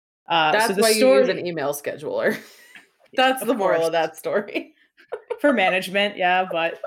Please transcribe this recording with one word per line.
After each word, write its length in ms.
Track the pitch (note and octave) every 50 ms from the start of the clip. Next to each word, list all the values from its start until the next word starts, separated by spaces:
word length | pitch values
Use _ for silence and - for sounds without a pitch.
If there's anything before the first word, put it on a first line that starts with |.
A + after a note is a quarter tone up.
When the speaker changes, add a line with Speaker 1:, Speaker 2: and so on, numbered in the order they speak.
| _ _ _ _ _ -
Speaker 1:
uh, 220 | E3+ E3 D#3 D#3
so 60 | F3 G#3+
Speaker 2:
That's 160 | A3+ A#3 F#3+
Speaker 1:
the 60 | G3
Speaker 2:
why 100 | A3+ A3
Speaker 1:
story 200 | A3+ A3 C4 C4 C4+
Speaker 2:
you 60 | C4
use 80 | - F#3
an 180 | F3+ D#3+ E3+
email 260 | F3 E3+ D3+ C3+ C#3+
scheduler. 640 | C#3+ - - C3 - C3+ D3+ - F#2+ A2 A#2+ G3 G3+ - - - - - - - - -
<laughs> 360 | - _ _ _ _ _ -
That's 260 | C4 B3+ C4 B3+ -
Speaker 1:
Of 60 | G3+ A3+
Speaker 2:
the 60 | C#4
moral 220 | G#3 G3 F3+ E3+
Speaker 1:
course. 100 | E3 E3
Speaker 2:
of 60 | E3
that 240 | E3 E3 D#3+ D#3+ -
story. 580 | - - D#3+ D3+ G#3 G#3 - - - - - _ _ _ _ _ _ _
<laughs> 340 | - - - - - A#4 -
Speaker 1:
For 120 | - D4
management, 640 | B3+ G#3 F#3 F3+ F3+ F#3+ F3+ F#3 F3+ G3+ G3+ G#3 -
yeah. 300 | - F3+ F3+ F3+ F#3 F#3+ F#3
But 300 | F3+ E3 E3 E3+ - - -